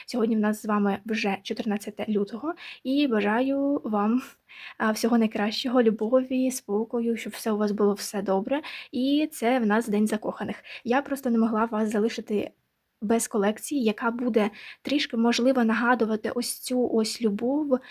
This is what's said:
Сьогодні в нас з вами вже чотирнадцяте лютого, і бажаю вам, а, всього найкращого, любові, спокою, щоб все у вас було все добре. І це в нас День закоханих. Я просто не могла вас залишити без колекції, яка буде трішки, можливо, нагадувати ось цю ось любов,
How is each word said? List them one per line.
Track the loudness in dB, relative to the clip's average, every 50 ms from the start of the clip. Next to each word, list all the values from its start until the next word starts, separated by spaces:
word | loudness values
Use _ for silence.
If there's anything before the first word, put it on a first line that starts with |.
| -12
Сьогодні | -6 -2 0 0 2 2
в | 2
нас | 2 2 0 -2
з | -2
вами | 0 2 2 2 2 0 -2 -2
вже | -4 -4 -2 0 -2 -2 -4
чотирнадцяте | -6 -8 -8 -4 -2 -2 -2 -2 -4 -8 -8 -6 -4 -2
лютого, | 0 0 0 -2 -4 -6 -6 -6 -6 -8 -12 -16 -18 -8 -4
і | -2 2 2 2
бажаю | 2 2 2 2 2 2 2 2 0 0 0 0 0 0 -2 -2
вам, | -2 0 0 2 2 2 0 -2 -6 -14 _ _ _ -20 -20 -20 -16 -6 -2
а, | 0 0
всього | 0 0 2 2 4 4
найкращого, | 4 2 2 -2 -2 -2 -2 -4 -2 2 2 2
любові, | 2 2 0 -2 0 2 2 2 2 0 0 0 0 0
спокою, | -2 -4 -4 -2 -2 -2 -2 -2 -4 -2 -2 -2 -2
щоб | -4 -6 -10
все | -10 -6 -2 -2
у | 0
вас | 2 0 0
було | 2 2 2 2
все | 2 0 -4 -6 -6 -4
добре. | 0 0 0 0 0 0 -2 -4 -4 -6 -12 -14 -14 -8
І | -4 -2 0 2 2 2 2 0
це | -2 -2 0 2 2 2
в | 4
нас | 4 2 2 2 2
День | 2 2 2
закоханих. | 2 0 -2 -4 -6 -6 -6 -8 -8 -8 -10 -14 -18 -18 -10 -4
Я | -2 0 0
просто | 0 -2 -6 -4 -2 0
не | 2 4
могла | 2 2 2 0 0
вас | 0 0 -2 -2 0
залишити | 0 0 0 0 -2 -6 -6 -4 -2 -2 -2 -4 -10 _ _ _ _ _ _ _ _ _
без | -2 0 0 0 0 0
колекції, | 0 2 2 2 0 -2 -6 -4 -2 0 0
яка | 0 0 0 -2 -2
буде | -2 0 -2 0 2 2 2 2 -2 -8 -16 -20 -20 -14
трішки, | -4 -2 -2 -2 0 -2 0
можливо, | 2 2 2 4 4 4 4 4 4 2
нагадувати | 2 2 2 2 2 2 2 2 0 0 -2 -4 -4
ось | -4 -4 -4 -4 -8 -8
цю | -6 -2 0 0 0 2
ось | 2 2 2 0 -2 -2
любов, | 0 0 0 0 0 0 0 0 2 0 0 0 -2 -8